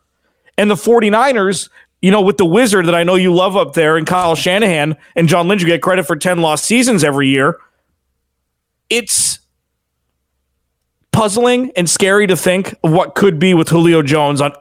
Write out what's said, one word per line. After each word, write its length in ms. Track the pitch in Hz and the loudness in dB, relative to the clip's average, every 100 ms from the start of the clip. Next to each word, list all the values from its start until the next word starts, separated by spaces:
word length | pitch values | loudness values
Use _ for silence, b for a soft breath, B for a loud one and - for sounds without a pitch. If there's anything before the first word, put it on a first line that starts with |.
| _ _ _ _ _ - | _ _ _ _ _ -2
and 140 | 208 | 0
the 60 | 202 | 0
forty-niners, 920 | 214 233 208 214 277 240 196 180 - b b _ | 2 2 2 2 0 0 -2 -4 -10 b b _
you 120 | 185 | 2
know, 80 | 208 | 2
with 160 | 190 202 | 2 0
the 100 | 175 | 2
wizard 400 | 202 254 196 170 | 2 2 2 0
that 80 | |
I 80 | 170 | 0
know 140 | 170 185 | 0 0
you 180 | 185 | 2
love 220 | 175 190 190 | 2 0 0
up 160 | 151 | -2
there, 240 | 165 156 160 | 0 0 0
and 100 | 156 | -2
Kyle 300 | 180 175 156 | -2 -2 -2
Shanahan 600 | 180 190 220 160 151 156 b 170 | -2 0 0 0 -4 -6 b -2
and 100 | 165 | 0
John 220 | 175 170 | 0 0
Lynch, 140 | 208 | 0
who 40 | 170 | 0
get 160 | 170 | -2
credit 240 | 185 185 180 | -2 -2 -2
for 80 | |
ten 260 | 160 185 175 | -4 -2 -2
lost 240 | 165 151 | -2 -2
seasons 380 | - 233 254 202 | -2 0 0 0
every 240 | 147 139 135 | 0 0 0
year. 320 | 139 143 170 b b _ _ _ _ _ _ _ _ _ _ _ | 0 0 -4 b b _ _ _ _ _ _ _ _ _ _ _
It's 500 | 226 208 - - - _ _ _ _ _ _ _ _ _ _ _ _ _ _ _ _ _ | -6 -4 -4 -4 -8 _ _ _ _ _ _ _ _ _ _ _ _ _ _ _ _ _
puzzling 600 | - 214 214 240 247 254 185 | -2 0 0 0 0 -2 -4
and 140 | 170 | -4
scary 360 | - 190 202 208 | 0 2 2 2
to 100 | 180 | 0
think 380 | 185 185 185 - | 0 -2 -4 -4
of 80 | 165 | 0
what 240 | 165 - | 0 0
could 240 | - 196 156 | 0 0 2
be 140 | 185 | 2
with 160 | 170 156 | 2 2
Julio 320 | 170 170 160 | 2 4 2
Jones 380 | 139 156 143 143 | 2 0 0 -2
on 120 | 143 - | -4 -4